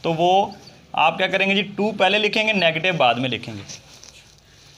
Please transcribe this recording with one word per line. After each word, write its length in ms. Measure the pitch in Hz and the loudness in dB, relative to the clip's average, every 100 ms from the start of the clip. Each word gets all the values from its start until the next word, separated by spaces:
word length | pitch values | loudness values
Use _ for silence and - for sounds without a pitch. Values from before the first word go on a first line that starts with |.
तो 100 | 165 | -4
वो 420 | 160 175 190 214 - - - - - | 0 2 2 0 -6 -20 -20 -8 0
आप 220 | 156 170 | 2 2
क्या 100 | 185 | -2
करेंगे 280 | 185 196 196 | 0 0 0
जी, 80 | |
टू 280 | 202 - 208 | -2 -4 -4
पहले 280 | 214 190 208 | 0 2 2
लिखेंगे, 340 | 208 220 220 | 0 0 0
negative 400 | 208 170 160 185 | 2 2 2 0
बाद 240 | 165 127 120 | 2 2 2
में 120 | 131 | -2
लिखेंगे। 340 | 110 - 104 98 - - - - - - _ _ - - | -6 -8 -14 -14 -18 -20 -20 -20 -20 -20 _ _ -20 -20